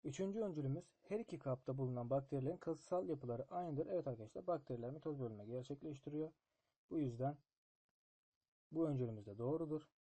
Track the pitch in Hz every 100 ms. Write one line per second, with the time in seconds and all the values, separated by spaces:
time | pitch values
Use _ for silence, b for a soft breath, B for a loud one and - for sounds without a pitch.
0 | 151 135 190 208 214 151 139 147 - _
1 | - 214 226 151 139 127 - 135 131 123
2 | 120 135 139 139 131 175 - 156 - 180
3 | 185 147 123 117 - 175 175 143 160 180
4 | 147 117 107 - 185 165 - 120 120 151
5 | 156 143 123 107 104 123 131 143 160 147
6 | - 147 156 - _ _ _ _ _ 165
7 | 139 117 135 151 _ _ _ _ _ _
8 | _ _ _ _ _ _ _ 156 160 139
9 | 120 110 104 101 120 160 160 151 - _